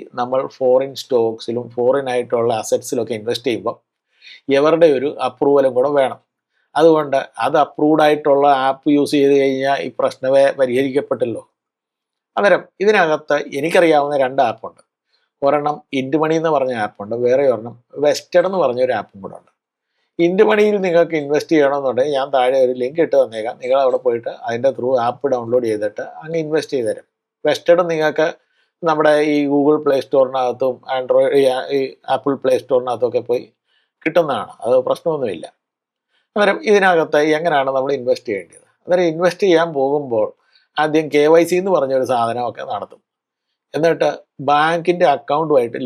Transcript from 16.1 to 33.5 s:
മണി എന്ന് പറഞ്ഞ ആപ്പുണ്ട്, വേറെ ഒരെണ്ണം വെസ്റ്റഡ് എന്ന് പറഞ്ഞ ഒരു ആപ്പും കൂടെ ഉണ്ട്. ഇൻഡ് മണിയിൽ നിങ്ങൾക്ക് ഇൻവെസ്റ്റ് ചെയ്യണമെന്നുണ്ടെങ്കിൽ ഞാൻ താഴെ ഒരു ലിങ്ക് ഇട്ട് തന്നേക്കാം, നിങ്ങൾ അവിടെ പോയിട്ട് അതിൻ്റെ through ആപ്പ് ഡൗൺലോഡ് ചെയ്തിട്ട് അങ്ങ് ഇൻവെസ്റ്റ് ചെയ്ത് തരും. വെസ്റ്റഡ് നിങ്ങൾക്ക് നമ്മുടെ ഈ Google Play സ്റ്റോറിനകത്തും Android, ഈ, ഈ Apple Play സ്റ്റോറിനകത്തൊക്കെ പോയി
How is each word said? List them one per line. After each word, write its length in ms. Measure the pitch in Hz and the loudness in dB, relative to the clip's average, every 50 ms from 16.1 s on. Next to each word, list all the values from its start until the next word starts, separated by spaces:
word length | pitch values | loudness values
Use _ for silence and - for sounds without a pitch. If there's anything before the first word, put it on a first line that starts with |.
| 147 156 156 | -2 -2 0
മണി 120 | 156 160 160 | 0 0 -2
എന്ന് 120 | 156 165 156 | 0 0 0
പറഞ്ഞ 180 | 139 135 127 127 117 107 | 0 0 -2 -2 -4 -4
ആപ്പുണ്ട്, 300 | 101 - - 101 104 117 117 123 | -6 -6 -10 -10 -8 -6 -2 0
വേറെ 200 | 120 123 131 143 135 120 | 0 2 2 2 0 0
ഒരെണ്ണം 220 | 107 113 120 120 - _ _ - 139 143 | -2 -6 -12 -16 -18 _ _ -8 -2 0
വെസ്റ്റഡ് 440 | 147 139 - - _ - 180 175 185 | 0 0 -2 -6 _ 0 2 2 2
എന്ന് 100 | 196 185 160 | 0 -2 -2
പറഞ്ഞ 180 | 131 120 120 127 123 | -2 0 0 0 0
ഒരു 60 | 123 104 | -2 -4
ആപ്പും 180 | 95 - _ 101 95 | -6 -8 _ -16 -16
കൂടെ 120 | 90 85 82 | -16 -16 -18
ഉണ്ട്. 100 | - _ _ _ _ _ _ _ _ _ _ _ _ _ _ - 170 | -20 _ _ _ _ _ _ _ _ _ _ _ _ _ _ -2 0
ഇൻഡ് 200 | 170 180 190 220 214 | 0 4 4 4 4
മണിയിൽ 260 | 214 208 208 214 208 202 190 | 4 4 2 2 2 0 0
നിങ്ങൾക്ക് 300 | 185 170 170 170 156 160 156 | 2 2 2 2 2 0 -4
ഇൻവെസ്റ്റ് 320 | 143 139 147 147 151 - 170 | -4 -2 -2 -2 0 0 2
ചെയ്യണമെന്നുണ്ടെങ്കിൽ 600 | 156 143 139 139 143 139 131 117 117 131 151 147 | 2 2 2 0 -2 -2 -2 -2 0 -2 0 -2
ഞാൻ 100 | 135 135 143 139 | -2 -2 0 0
താഴെ 220 | 135 123 127 135 135 131 | 0 2 2 2 2 2
ഒരു 80 | 123 127 127 | 2 0 -2
ലിങ്ക് 180 | 123 127 147 - 147 | -4 -4 -2 -2 0
ഇട്ട് 100 | 143 - 139 | 2 2 2
തന്നേക്കാം, 340 | 131 113 113 113 107 113 131 - 131 | 2 2 -2 -6 -8 -8 -8 -8 -2
നിങ്ങൾ 160 | 123 131 135 139 | 0 0 2 2
അവിടെ 140 | 131 123 123 - | 2 0 0 0
പോയിട്ട് 260 | 127 117 120 117 143 - - - | -2 -2 -2 -4 -8 -12 -8 -8
അതിൻ്റെ 240 | 120 117 117 123 135 127 | -6 -4 -2 -2 -2 -2
through 160 | 120 120 127 135 123 117 | -2 -2 -2 0 0 0
ആപ്പ് 220 | 123 123 - - 139 127 | -2 -4 -4 -4 -4 -4
ഡൗൺലോഡ് 340 | 120 117 113 120 - 120 113 | -4 -2 -2 -2 0 0 0
ചെയ്തിട്ട് 340 | 107 104 104 - - - 131 - - - 156 | -2 -2 -4 -6 -6 -8 -12 -14 -14 -16 -12
അങ്ങ് 160 | 156 165 165 156 | -8 -6 -6 -4
ഇൻവെസ്റ്റ് 300 | 151 156 151 143 - - | -4 -4 -4 -4 -4 -4
ചെയ്ത് 120 | 135 117 110 | -4 -4 -4
തരും. 160 | 85 - - _ _ _ _ _ _ _ - | -6 -6 -10 _ _ _ _ _ _ _ -4
വെസ്റ്റഡ് 380 | 151 147 - - - 175 170 185 170 165 | -2 -2 -2 2 2 2 4 2 0 -2
നിങ്ങൾക്ക് 340 | 156 156 151 147 - 156 170 175 - _ _ _ _ _ _ _ _ - 165 | -2 -2 -2 0 0 -2 -2 -4 -8 _ _ _ _ _ _ _ _ -2 -2
നമ്മുടെ 260 | 156 151 151 151 151 151 151 156 147 | 0 2 2 2 4 4 2 2 0
ഈ 40 | 147 147 139 139 | 0 0 0 0
Google 240 | 143 143 143 151 151 151 | 2 2 2 2 2 2
Play 120 | 143 139 135 120 | 0 0 0 -2
സ്റ്റോറിനകത്തും 720 | - - 139 135 127 131 131 127 123 120 117 135 131 123 117 - - 131 131 | 0 2 2 2 2 0 -2 -2 -2 -2 -2 -4 -4 -4 -6 -8 -8 -6 -6
Android, 320 | 127 127 127 131 135 131 123 139 | -6 -2 0 0 0 2 2 2
ഈ, 20 | 135 131 127 131 - - 143 139 | 2 2 0 -2 -4 -4 -4 -4
ഈ 20 | 135 131 - - _ - 135 | -4 -4 -8 -12 _ -6 -4
Apple 200 | 127 - 147 139 123 - | -4 -2 -4 -4 -2 0
Play 140 | 139 127 123 123 | 0 0 0 0
സ്റ്റോറിനകത്തൊക്കെ 600 | - 131 127 123 127 120 117 127 117 110 123 110 - | -2 -2 -2 0 -2 -4 -4 -4 -2 -2 -4 -2 -2
പോയി 140 | 120 123 - - | -4 -4 -4 -8